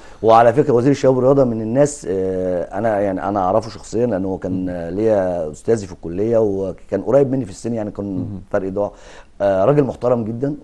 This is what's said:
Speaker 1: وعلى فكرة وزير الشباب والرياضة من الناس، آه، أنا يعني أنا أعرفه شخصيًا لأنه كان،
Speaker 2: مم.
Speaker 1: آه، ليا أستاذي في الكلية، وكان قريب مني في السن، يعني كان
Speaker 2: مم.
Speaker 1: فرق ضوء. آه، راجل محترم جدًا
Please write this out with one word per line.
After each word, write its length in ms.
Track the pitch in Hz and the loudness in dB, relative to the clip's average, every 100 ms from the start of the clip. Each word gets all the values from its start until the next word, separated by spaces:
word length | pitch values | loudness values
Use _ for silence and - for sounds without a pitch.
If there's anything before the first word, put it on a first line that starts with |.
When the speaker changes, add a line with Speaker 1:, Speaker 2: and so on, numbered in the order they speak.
| - - | -20 -2
Speaker 1:
وعلى 300 | 110 113 120 | 6 8 8
فكرة 200 | 117 147 | 4 4
وزير 180 | 120 131 | 4 4
الشباب 240 | 135 131 127 | 4 4 4
والرياضة 280 | 127 139 | 4 4
من 180 | 123 113 | 2 0
الناس، 460 | 110 127 147 - - | -2 2 0 -2 -6
آه، 680 | 95 95 92 92 90 - 95 | -2 -2 -2 -2 -2 -4 -4
أنا 220 | 113 101 | -2 0
يعني 280 | 101 92 85 | 0 -2 -2
أنا 100 | 104 | 0
أعرفه 300 | 90 107 110 | 2 0 0
شخصيًا 360 | 104 - 107 120 | -8 -8 -4 -2
لأنه 320 | 95 95 90 | -2 -4 -6
كان، 260 | 92 90 | -6 -6
Speaker 2:
مم. 60 | 92 | -6
Speaker 1:
آه، 200 | 90 85 | -6 -6
ليا 640 | 95 110 104 92 87 78 | -2 0 2 0 -2 -6
أستاذي 360 | 73 - 117 92 | -6 -2 -2 -4
في 60 | |
الكلية، 440 | 87 82 87 110 113 | -12 -10 -4 0 0
وكان 640 | 110 95 95 82 - 98 | 0 -2 -6 -8 -6 -6
قريب 300 | 95 135 135 | 0 2 2
مني 140 | 135 98 | -2 -6
في 60 | |
السن، 220 | 90 113 | -8 -8
يعني 180 | 117 104 | -6 -6
كان 140 | 98 101 92 | -8 -6 -6
Speaker 2:
مم. 80 | 104 98 92 | -8 -10 -6
Speaker 1:
فرق 180 | 101 95 | -4 -4
ضوء. 200 | 95 101 - - - - - | -4 -4 -6 -20 -20 -18 -4
آه، 240 | 101 95 104 | 0 2 2
راجل 180 | 147 | 2
محترم 400 | 127 - 120 120 | 0 -2 0 0
جدًا 320 | 107 117 139 147 | -2 -4 -6 -6